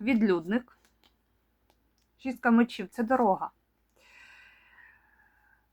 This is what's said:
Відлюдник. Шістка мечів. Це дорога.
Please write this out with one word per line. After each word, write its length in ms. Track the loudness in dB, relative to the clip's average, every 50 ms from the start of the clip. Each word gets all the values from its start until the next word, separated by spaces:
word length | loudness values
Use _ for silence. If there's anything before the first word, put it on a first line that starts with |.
Відлюдник. 760 | -4 -2 0 2 2 2 0 0 -2 -4 -4 -6 -6 _ _ _ _ _ _ _ _ _ _ _ _ _ _ _ _ _ _ _ _ _ _ _ _ _ _ _ _ _ _ _
Шістка 340 | -10 -10 -8 -2 0 2
мечів. 380 | 4 4 4 2 -2 -10 -12 -10
Це 140 | -6 -6 -2
дорога. 480 | 0 0 2 2 2 2 0 -2 -12 _ _ _ _ _ _ _ _ _ _ _ _ -20 -20 -20 -20 -20 -20 -20 -20 -20 _ _ _ _ -20 -20 -20 -20 _ _ _ _ _ _ _ _ _ _ _ _ _ _ _